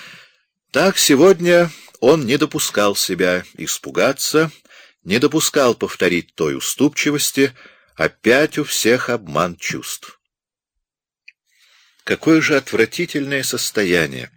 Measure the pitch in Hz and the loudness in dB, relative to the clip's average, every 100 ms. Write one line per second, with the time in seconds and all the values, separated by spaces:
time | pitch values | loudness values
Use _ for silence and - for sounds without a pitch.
0 | - - - _ _ _ _ - 185 - | -20 -20 -20 _ _ _ _ 0 2 2
1 | - 139 180 185 175 175 170 - - - | 2 6 6 6 4 4 2 -4 -20 0
2 | 123 160 120 139 151 156 - - 104 98 | 2 4 2 0 0 -2 -4 0 0 0
3 | - 87 90 90 - - 78 - - 69 | -4 0 0 0 -4 -12 -10 -8 -6 -2
4 | 110 139 - 151 160 - _ - - _ | 0 0 -2 0 0 -4 _ -20 -20 _
5 | 82 107 139 156 - 151 127 110 98 - | -4 0 0 0 -2 2 0 0 -4 -2
6 | 90 87 - - 80 67 - - 143 - | 0 0 -4 -4 -4 -4 -6 0 0 0
7 | 147 147 - - 135 - - _ _ - | -2 -2 -2 0 -2 -2 -20 _ _ -4
8 | 78 - 104 127 151 - 147 - 107 123 | -4 -2 2 2 2 -2 -4 -2 0 0
9 | - 120 92 73 90 85 - 73 - - | -2 -6 -4 -2 -2 -4 -10 -10 -10 -14
10 | - - _ _ _ _ _ _ _ _ | -16 -20 _ _ _ _ _ _ _ _
11 | _ _ _ _ _ _ _ _ _ _ | _ _ _ _ _ _ _ _ _ _
12 | - 104 - 160 151 143 131 104 113 - | -6 -2 2 2 2 -2 -2 -2 -2 -2
13 | 175 151 139 139 127 120 - - 98 87 | -6 -6 -4 -4 -4 -6 -4 -4 0 0
14 | 78 64 60 | -2 -6 -16